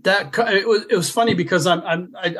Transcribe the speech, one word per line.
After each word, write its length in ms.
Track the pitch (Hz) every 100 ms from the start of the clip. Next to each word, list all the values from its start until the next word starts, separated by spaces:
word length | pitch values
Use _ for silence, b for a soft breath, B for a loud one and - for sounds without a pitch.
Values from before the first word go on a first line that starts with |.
that 300 | 190 196 -
co-, 140 | - 226
it 220 | 196 226
was, 180 | 214 -
it 80 | 208
was 140 | 170
funny 240 | - 233
because 320 | 180 175 185 180
I'm, 140 | 170
I'm, 340 | 180 165 180 -
I, 200 | 175